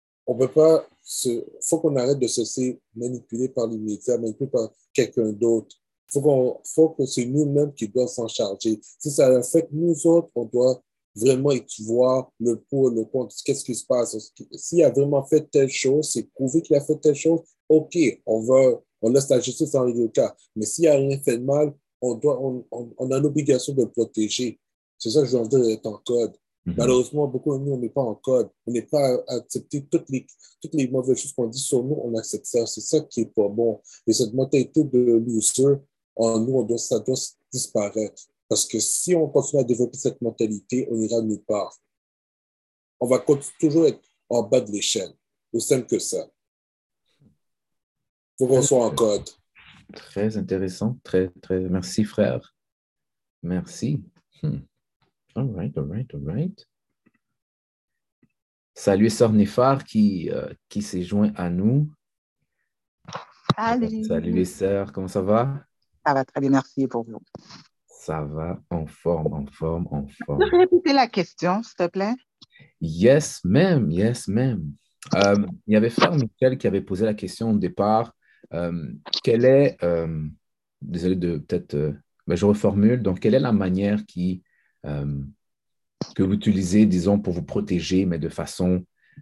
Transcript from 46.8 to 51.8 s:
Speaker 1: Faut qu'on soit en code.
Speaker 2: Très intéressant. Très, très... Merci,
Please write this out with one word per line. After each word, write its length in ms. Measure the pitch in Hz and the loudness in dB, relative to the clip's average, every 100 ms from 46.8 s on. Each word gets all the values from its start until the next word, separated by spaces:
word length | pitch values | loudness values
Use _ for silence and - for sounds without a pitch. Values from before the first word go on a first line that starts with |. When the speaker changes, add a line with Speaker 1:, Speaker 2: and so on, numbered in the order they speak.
| _ _ _ _ 135 _ _ _ _ _ _ _ _ _ _ - | _ _ _ _ _ _ _ _ _ _ _ _ _ _ _ -4
Speaker 1:
Faut 100 | 127 | 2
qu'on 140 | 131 | 2
soit 240 | - 131 113 | 4 2 2
en 80 | |
code. 340 | 76 113 101 - - _ _ - - - | 2 0 0 -4 -16 _ _ -20 -20 -20
Speaker 2:
Très 420 | - - - 107 110 | -20 -14 -6 -4 -4
intéressant. 640 | 90 95 95 92 107 127 | -4 -4 -4 -4 -6 -6
Très, 260 | - 92 92 - | -2 -2 0 -4
très... 200 | - 95 | -6 -4
Merci, 420 | 92 92 | -2 -4